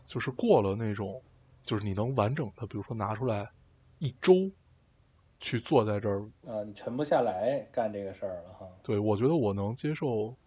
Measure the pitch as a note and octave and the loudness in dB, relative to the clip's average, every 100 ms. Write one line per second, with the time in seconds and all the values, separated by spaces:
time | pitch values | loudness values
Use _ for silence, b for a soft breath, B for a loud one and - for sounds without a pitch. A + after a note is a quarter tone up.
0 | - B2 C3+ C3 A#3 D3+ G2 G2+ A2+ G#2 | -10 -6 -6 0 6 6 6 0 -2 -2
1 | G2 G2 - - _ - - A2 G2+ F#2+ | -6 -8 -14 -20 _ -14 -4 -2 -2 -2
2 | A#2 C3 G#2 D3+ A#2 - A2+ G#2 - A2+ | 0 2 2 2 -4 -8 -10 -8 -6 -4
3 | G2+ A2 B2+ G#2 G2+ _ _ _ _ - | -4 -2 -2 -2 -4 _ _ _ _ -8
4 | C#3 - - F#3 F#3+ - _ _ _ _ | -8 0 6 6 4 -6 _ _ _ _
5 | _ _ _ - - A#2 - C#3+ G#2+ G#2 | _ _ _ -10 -4 -4 4 4 4 0
6 | G#2+ G2 G#2+ - - G#2+ G#2 G2+ B2 B2 | 0 -4 -6 -16 -10 -8 -8 -10 -8 -4
7 | D3+ D#3 A#2 F#2 A2+ C#3 A2 - A2 G2+ | 2 2 2 0 0 -2 -4 -2 -2 -4
8 | G2 F#2 G2+ F2+ F2+ F#2 F#2+ - - G#2 | -8 -8 -8 -8 -12 -16 -18 -12 -2 0
9 | G#2+ G#2 C3 E3 G#2+ G2 G2+ B2 D3+ D#3 | 2 2 2 2 2 0 -2 -4 -4 -2
10 | C#3+ A2+ G#2+ C3 | -2 -2 -4 -8